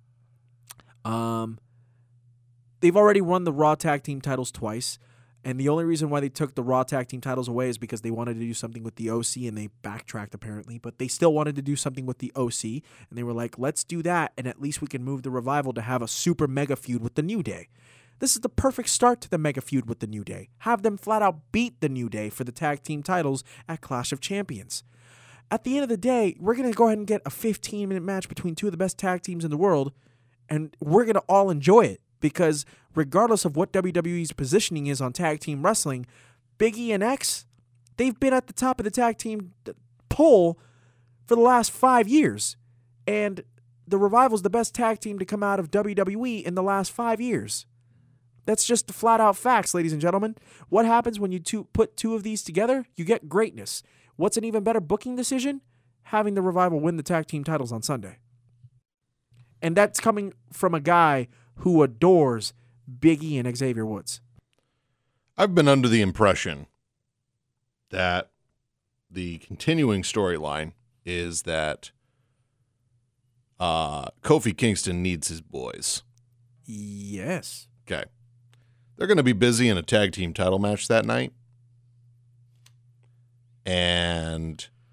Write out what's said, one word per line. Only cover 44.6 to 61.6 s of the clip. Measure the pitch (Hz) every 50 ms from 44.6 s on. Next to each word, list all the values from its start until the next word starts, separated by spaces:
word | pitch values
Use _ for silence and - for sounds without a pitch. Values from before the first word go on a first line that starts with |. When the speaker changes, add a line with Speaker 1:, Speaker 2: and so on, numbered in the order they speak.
| 226 - -
Speaker 1:
tag | - 240 226 220 208
team | - 220 202 190
to | 190
come | - 208 208 202
out | 202 202 196
of | 175 147
W | - 208 208 214 202
W | 196 196 190 196 220 247
E | 254 233 202
in | - 170 175
the | 185 185
last | 196 196 196 190 -
five | - - 233 233 226 220
years. | 240 247 214 127 101 104 107 - - _ _ _ _ _ _ _ _ _ _ _ _ _ _ _ _
That's | - 220 214 -
just | - 240 226 -
the | - -
flat-out | - 220 226 226 220 220 208 190
facts, | - - 247 254 214 185 - -
ladies | 180 165 165 156
and | 147
gentlemen. | 151 175 180 196 208 220 226 - _ - - - - -
What | 175 208 226
happens | 226 233 240 240 240 220 202
when | 202 185
you | 180 185
two, | 165 - - 214 -
put | - - 220 226 - -
two | - - 220 226
of | 220 190
these | 220 220 196
together? | - - 156 180 214 240 262 269 240 - _
You | - 165
get | 165 226 - - 147
greatness. | 151 202 220 - - 113 98 - - - - _ _ _ _ _ _
What's | - 165 208 -
an | 226 208
even | 226 214 220 196
better | 220 226 220
booking | 170 147 202 208 - 254 254
decision? | 247 247 - 269 262 240 285 277 269 - _ _ _ _ _ _ _ _
Having | - - - 208 208 202
the | 196
Revival | 185 185 170 180 180 180 165 147
win | 151 175 170
the | 160 139
tag | - 180 160 151
team | - - 151 139
titles | - 160 147 131 113
on | 120 110 113
Sunday. | - 143 120 98 92 - _ _ _ _ _ _ _ _ _ - - _ _ _ _ _ _ _ _ _ _ _ _ _ _ _ _ _ _
And | - 165 170
that's | 202 208 208 - -
coming | - 226 214 208 202 196 - _ _ _
from | - - - 180 170
a | 156
guy | 139 165 175 175 165 156 143 131 123 - _ _ _ _ _ -